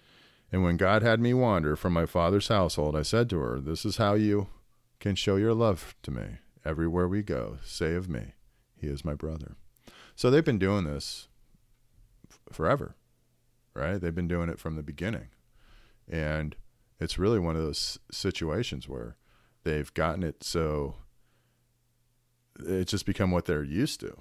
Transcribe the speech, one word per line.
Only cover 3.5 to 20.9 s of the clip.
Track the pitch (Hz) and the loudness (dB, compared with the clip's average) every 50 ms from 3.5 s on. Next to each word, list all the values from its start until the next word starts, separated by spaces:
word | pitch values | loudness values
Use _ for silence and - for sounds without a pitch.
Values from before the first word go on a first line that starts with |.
| 60 67 | -2 -4
'This | 67 76 80 - - | -4 -4 -6 -4 -4
is | 104 90 | -4 0
how | - 104 101 104 | 2 2 2 4
you | 107 107 104 104 104 101 - - - _ _ _ _ _ _ _ _ | 4 4 2 2 0 -2 -4 -10 -18 _ _ _ _ _ _ _ _
can | - 104 95 | -2 -2 0
show | - - 104 98 | 2 2 2 4
your | 98 107 113 113 | 4 4 4 4
love | 113 117 110 92 80 - - - _ | 4 4 2 2 0 -4 -12 -18 _
to | - - | -10 -8
me. | 67 57 50 50 - - - - _ - - | -6 -6 -6 -8 -10 -14 -16 -20 _ -8 -4
Everywhere | 78 78 78 82 85 82 90 90 90 | -4 0 0 0 2 2 2 2 2
we | 98 104 | 2 0
go, | 101 101 80 62 57 50 60 69 - | 0 -2 -2 -4 -4 -6 -8 -10 -12
say | - - - 87 80 85 | -12 -4 -2 0 0 0
of | 90 95 90 | -2 -2 -4
me, | 73 57 53 - - _ _ _ _ _ _ _ _ | -6 -6 -6 -10 -14 _ _ _ _ _ _ _ _
'He | _ - | _ -6
is | 73 69 71 - | -6 -6 -4 -4
my | 80 73 | -6 -4
brother.'" | 71 78 78 80 78 - - - - - - _ _ _ - - - - - - | -4 -6 -6 -6 -8 -10 -12 -14 -18 -20 -20 _ _ _ -20 -20 -20 -20 -20 -6
So | - - 127 | 0 4 6
they've | 135 160 160 | 6 6 6
been | 165 120 95 | 4 2 2
doing | 95 95 104 101 87 | 4 2 2 2 0
this | 76 73 71 - - - - - - _ _ _ _ - _ _ _ _ _ _ _ _ - - _ _ _ - _ | -2 -4 -6 -8 -10 -12 -14 -16 -20 _ _ _ _ -20 _ _ _ _ _ _ _ _ -20 -20 _ _ _ -20 _
f-, | - _ _ - | -20 _ _ -14
forever, | - - 78 95 139 143 - - - - _ _ _ _ _ _ _ _ _ _ _ _ _ _ _ | -6 0 2 2 2 2 -2 -8 -10 -16 _ _ _ _ _ _ _ _ _ _ _ _ _ _ _
right? | - 69 85 98 98 | -4 -2 -2 -2 -2
They've | 87 85 82 | -2 -2 -2
been | 90 87 82 | -2 0 0
doing | 87 87 85 85 | 0 0 0 -2
it | - - | -4 -6
from | - 82 80 | -6 -6 -6
the | 78 73 | -6 -8
beginning. | 76 73 71 87 107 113 64 58 - - _ _ _ _ _ - - - - - _ - _ _ | -10 -8 -6 -4 -4 -4 -6 -8 -14 -20 _ _ _ _ _ -20 -20 -20 -20 -20 _ -20 _ _
And | - 82 80 78 76 78 78 76 76 - - - - _ _ _ _ _ _ | -6 -4 -2 -2 0 -2 -2 -4 -4 -6 -10 -16 -20 _ _ _ _ _ _
it's | 80 - - - | -6 -4 -2 0
really | 92 107 117 101 | 2 2 2 2
one | 87 82 80 | 2 0 0
of | 80 | 0
those | 80 76 71 - - - - - - - | -2 -2 -2 -4 -6 -6 -8 -12 -16 -14
s-, | - | -10
situations | - - 95 - - 85 78 76 107 120 - 80 67 - 67 | -4 -4 -4 -2 -2 -4 -4 -2 -2 -4 -4 -6 -8 -10 -10
where | 67 60 57 58 - - _ _ _ _ _ _ _ _ _ | -10 -10 -10 -12 -14 -18 _ _ _ _ _ _ _ _ _
they've | 82 78 76 71 - - | -2 -2 -2 -4 -4 -2
gotten | - 80 80 80 92 | -2 0 0 0 -2
it | 90 78 - - - | -4 -4 -6 -8 -10
so | - - 85 80 78 76 73 71 69 | -4 -2 0 0 0 0 -2 -4 -6